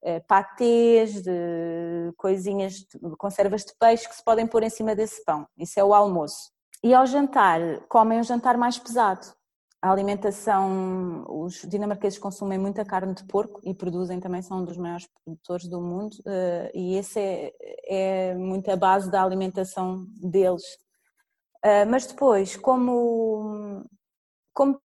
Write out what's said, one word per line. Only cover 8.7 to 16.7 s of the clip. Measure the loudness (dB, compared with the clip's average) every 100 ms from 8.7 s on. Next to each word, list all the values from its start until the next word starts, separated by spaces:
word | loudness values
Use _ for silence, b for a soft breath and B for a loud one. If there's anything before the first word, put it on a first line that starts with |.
| -2
pesado. | -6 0 0 0 -8 _ _ _ _ _
A | 0
alimentação, | 2 0 -2 -4 -4 0 0 2 -2 -4 -4 -6 -8 -10
os | -10 -10 -10
dinamarqueses | -8 -6 -4 -2 -4 -4
consumem | -12 -8 -6 -4
muita | -4 -6
carne | -4 -4 -4
de | -8
porco | -4 -4 -4 -8
e | -12
produzem | -8 -6 -6 -6 -8
também, | -8 -10
são | -8 -8
um |
dos | -8 -8
maiores | -10 -10 -14 _
produtores | -20 -20 _ -8 -8
do | -8
mundo, | -8 -6 -8 -12 -8
eh, | -4 -2 -4 -6